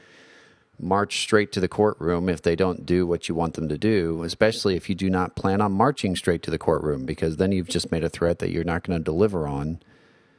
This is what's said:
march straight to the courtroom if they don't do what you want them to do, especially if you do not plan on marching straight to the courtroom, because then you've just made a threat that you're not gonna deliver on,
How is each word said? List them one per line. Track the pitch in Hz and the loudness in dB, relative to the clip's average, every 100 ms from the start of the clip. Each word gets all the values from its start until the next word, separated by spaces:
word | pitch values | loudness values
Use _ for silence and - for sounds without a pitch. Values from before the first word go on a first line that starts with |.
| - - - - - _ _ - | -20 -20 -20 -20 -20 _ _ -8
march | 82 98 101 - | 0 0 0 -2
straight | - 107 101 | 2 2 2
to | 101 | 0
the | 90 | 0
courtroom | - 104 - 82 87 92 | 2 2 2 0 0 0
if | 82 | 0
they | 87 85 | 2 2
don't | 95 85 - | 2 0 0
do | 90 87 | 2 2
what | 85 - | -2 -2
you | 82 | -2
want | 82 76 | -4 -4
them | 78 | -4
to | 73 | 0
do, | 107 104 82 82 | 2 2 0 -2
especially | 85 - 110 - 101 87 | -6 0 0 2 0 -2
if | - | -2
you | 90 | -2
do | 95 | 0
not | 92 87 - | 2 0 -2
plan | 98 98 | 0 2
on | 104 | 2
marching | 98 127 143 101 87 | 2 2 2 -2 0
straight | - 85 | 0 -2
to | - | -2
the | 78 | -2
courtroom, | - 76 76 69 65 | 0 0 0 -2 -4
because | 78 82 80 | -2 -2 0
then | 95 | 0
you've | 95 85 | 0 -2
just | - - | -4 -2
made | 82 80 | -2 -2
a | |
threat | - 85 87 | 0 0 0
that | 90 | -2
you're | 85 | -2
not | 80 82 | -2 -2
gonna | - 85 | -2 -2
deliver | 78 80 107 90 73 | 0 2 2 2 -2
on, | 69 76 85 - - _ _ _ | -2 -4 -6 -12 -20 _ _ _